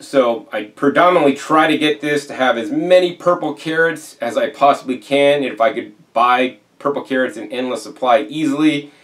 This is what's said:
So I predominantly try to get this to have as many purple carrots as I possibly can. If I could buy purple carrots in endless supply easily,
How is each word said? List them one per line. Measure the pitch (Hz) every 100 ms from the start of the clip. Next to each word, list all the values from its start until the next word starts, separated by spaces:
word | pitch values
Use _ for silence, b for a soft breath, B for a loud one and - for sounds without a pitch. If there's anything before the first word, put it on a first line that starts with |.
So | - 143 120 113 -
I | 110
predominantly | 107 - 139 139 175 180 143
try | 135 - 160 160
to | 143
get | 151 147
this | 151 147 -
to |
have | 131 127 117
as | 107
many | 151 175 180 180 -
purple | 175 175 151
carrots | - 160 160 165 156 - -
as | 117 -
I | 113
possibly | - 143 131 127 127
can. | - 139 143 143
If | 131 107
I | 113
could | 110 104 - _
buy | 113 120 123 127 113 _ _
purple | 143 139
carrots | - 131 127 110
in | 107
endless | 127 127 117
supply | 107 - 127 117
easily, | 107 151 151 139 156 143 143 B